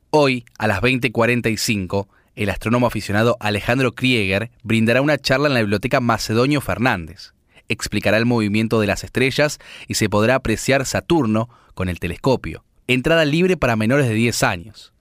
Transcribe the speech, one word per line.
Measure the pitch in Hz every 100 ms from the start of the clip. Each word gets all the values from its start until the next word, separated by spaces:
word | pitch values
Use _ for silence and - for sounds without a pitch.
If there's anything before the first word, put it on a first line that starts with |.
| _
Hoy, | 156 143 123 - -
a | 107
las | 98
veinte | 123 131 127
cuarenta | 113 113 120 113
y | 107
cinco, | - 104 90 101 - _ _ -
el | 104
astrónomo | - 110 123 117
aficionado | 107 - 104 117 -
Alejandro | 107 104 - 127 127 -
Krieger | 131 120 95 98 113 _
brindará | 104 113 113 123
una | 147 143
charla | - 131 147
en |
la | 127
Biblioteca | 104 104 127 139
Macedonio | 120 110 - 110 135 147
Fernández. | - 90 127 98 80 87 - _ _ - -
Explicará | 117 - 107 101 107
el | 120
movimiento | 120 104 110 113 117
de | 101
las | 95 -
estrellas | 123 131 120 147 - - - -
y |
se | 104 107
podrá | 104 113 131
apreciar | - 104 - 135 123
Saturno | 95 - 170 110 107 113 - _
con | - 92
el | 87
telescopio. | 87 85 135 120 82 - _ _ -
Entrada | 127 139 165
libre | 147 160 185 175
para | 123 110
menores | 107 143 127
de |
diez | 110 117 -
años. | 127 92 104 - - _